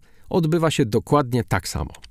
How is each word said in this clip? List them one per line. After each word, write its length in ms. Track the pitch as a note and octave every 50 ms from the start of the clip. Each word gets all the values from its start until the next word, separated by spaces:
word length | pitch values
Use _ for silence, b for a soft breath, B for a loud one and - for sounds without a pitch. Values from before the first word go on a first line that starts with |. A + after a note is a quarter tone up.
| b b b b b b
odbywa 400 | - - E3 D#3 D#3+ F3 D#3+ D#3+
się 160 | - - C#3+
dokładnie 580 | G#2 G#2 A#2 - - D3 D3 D3 A#2+ A#2+ B2 A2
tak 240 | - A2+ F2+ - -
samo. 240 | - D#2 C#2+ C2+ - - - -